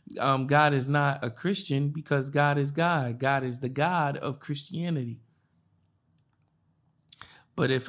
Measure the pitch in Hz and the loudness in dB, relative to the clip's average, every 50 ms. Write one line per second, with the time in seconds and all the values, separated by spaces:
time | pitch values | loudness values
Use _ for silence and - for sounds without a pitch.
0 | - - - - 120 135 135 131 131 131 143 147 151 147 143 135 127 135 147 147 | -20 -16 -6 -2 0 2 2 2 2 4 6 6 6 6 4 2 2 2 2 2
1 | 143 143 135 135 - 120 113 - - 175 202 190 - - 143 135 143 147 147 160 | 2 2 0 0 -4 -6 -6 -4 -4 -2 -2 -2 -2 -2 0 0 0 -2 -4 -6
2 | 151 - 147 139 135 139 143 143 147 147 143 147 143 143 143 160 165 175 175 151 | -4 0 0 0 0 0 2 2 2 4 4 2 0 -2 0 0 2 2 2 0
3 | 127 120 117 123 127 135 139 139 131 127 120 123 123 123 127 143 147 175 185 170 | 0 -2 -4 -2 0 2 2 2 0 -2 -6 -4 -6 -6 -2 0 0 0 2 2
4 | 151 143 139 - - 143 135 143 - - 147 143 - - 185 160 170 175 165 143 | 0 0 0 -2 -4 -6 -6 -6 -6 -6 -6 -6 -6 -8 -6 -6 -2 -2 -2 -2
5 | 123 117 113 113 - _ _ _ _ _ _ _ _ _ _ _ _ _ _ _ | -2 -6 -8 -12 -16 _ _ _ _ _ _ _ _ _ _ _ _ _ _ _
6 | _ _ _ _ _ _ _ _ _ _ _ _ _ _ _ _ _ _ _ _ | _ _ _ _ _ _ _ _ _ _ _ _ _ _ _ _ _ _ _ _
7 | _ _ - - - - - - _ _ - - - 131 131 127 - | _ _ -20 -20 -20 -20 -20 -20 _ _ -4 0 0 2 2 0 -2